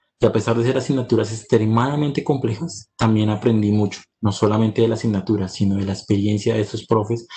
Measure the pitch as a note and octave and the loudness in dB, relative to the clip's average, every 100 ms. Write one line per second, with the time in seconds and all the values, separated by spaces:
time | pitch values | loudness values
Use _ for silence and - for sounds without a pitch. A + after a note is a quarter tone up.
0 | _ _ A2 G#2+ A#2 A#2 A#2 C3 B2 C3+ | _ _ 0 2 0 0 0 0 0 -2
1 | A#2 A2 A2 A2 - A2+ A2 A2+ C3+ D3 | 2 0 0 -6 0 2 4 2 2 0
2 | D3 C#3+ - C3+ A#2 A2 E3+ - - - | -2 -2 -2 -2 -2 -4 -8 -12 -18 -2
3 | A2+ G#2+ G#2+ G#2+ A#2+ A2 G#2 G#2+ G2+ - | 2 2 2 0 2 2 2 2 0 -4
4 | - _ G#2+ G2 G#2 G#2+ A2 A2 A2+ G#2+ | -18 _ -4 0 2 2 0 2 0 0
5 | A#2 G2+ F#2 G#2 F#2 - G2+ G2 G2 F#2+ | -2 -2 -2 -2 -2 -2 0 0 -2 -6
6 | - G2+ G#2 G#2 A#2 A2 G#2 A2 - A2+ | -2 0 0 0 0 -2 -2 -6 0 0
7 | G#2 A#2 - | 0 -6 -8